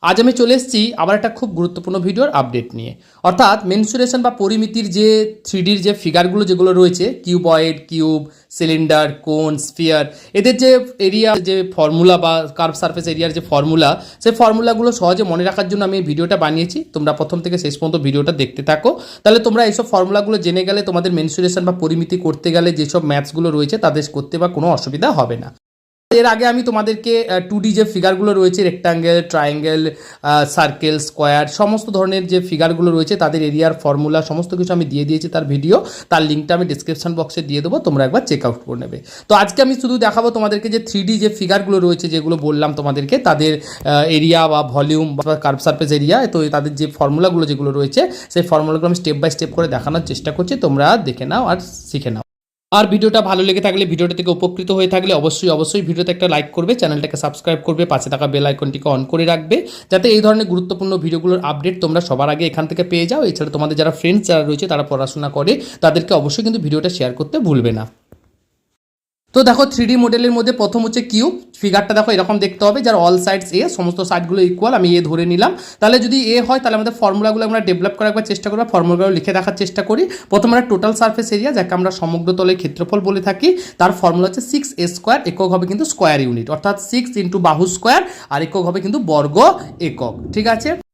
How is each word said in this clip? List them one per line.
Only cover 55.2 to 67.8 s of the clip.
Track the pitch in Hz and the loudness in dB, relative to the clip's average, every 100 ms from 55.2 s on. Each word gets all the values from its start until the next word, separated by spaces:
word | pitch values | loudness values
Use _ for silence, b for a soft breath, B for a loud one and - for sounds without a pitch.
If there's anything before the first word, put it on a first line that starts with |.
| 156 151 185 | 0 0 0
অবশ্যই | 156 156 208 | 0 0 -2
ভিডিওতে | 165 170 175 | -2 -2 -2
একটা | 180 180 | 0 0
লাইক | 151 151 - | 0 -2 -4
করবে, | 170 | -2
চ্যানেলটাকে | 247 165 147 143 143 | 0 0 -2 -4 -4
সাবস্ক্রাইব | 151 147 - 160 - | -6 -6 -4 -4 -2
করবে, | 156 170 | -2 0
পাশে | 139 127 | 0 2
থাকা | 139 147 | 2 0
বেল | 139 143 | 0 0
আইকনটিকে | 139 139 139 143 | -2 -4 -4 -2
on | 135 | -2
করে | 131 165 165 | -2 -2 0
রাখবে, | 165 156 247 - B B | 0 0 -2 -2 B B
যাতে | 190 208 | 0 4
এই | 214 | 4
ধরনের | 214 220 208 | 6 2 2
গুরুত্বপূর্ণ | 180 180 185 190 190 | -2 -2 -4 -4 -2
ভিডিওগুলোর | 156 165 175 180 147 | -2 -2 0 0 -2
আপডেট | 147 160 185 | -4 -4 -2
তোমরা | 170 160 | 0 0
সবার | 175 127 143 | 0 0 0
আগে | 147 165 | 0 -2
এখান | - 156 | -2 -4
থেকে | 165 | -2
পেয়ে | 180 175 170 | -2 0 0
যাও। | 277 | 0
এছাড়া | 240 160 147 | 0 -2 -6
তোমাদের | 143 151 151 | -4 -4 0
যারা | 156 | 0
ফ্রেন্ডস | 156 170 202 208 | 0 0 0 2
যারা | 165 | 0
রয়েছে | 151 147 190 | 2 -2 -2
তারা | 151 143 | -2 -2
পড়াশোনা | 135 131 - 147 | -4 -4 -6 -6
করে | 143 143 277 B B | -2 0 0 B B
তাদেরকে | 165 156 160 | 2 2 2
অবশ্যই | 175 143 143 220 | 0 0 -2 -2
কিন্তু | 226 | -2
ভিডিওটা | 151 151 180 175 | -2 -2 -2 -2
শেয়ার | 127 | -4
করতে | 123 147 311 | -4 -4 -2
ভুলবে | 214 143 117 | 2 2 2
না। | 110 | -2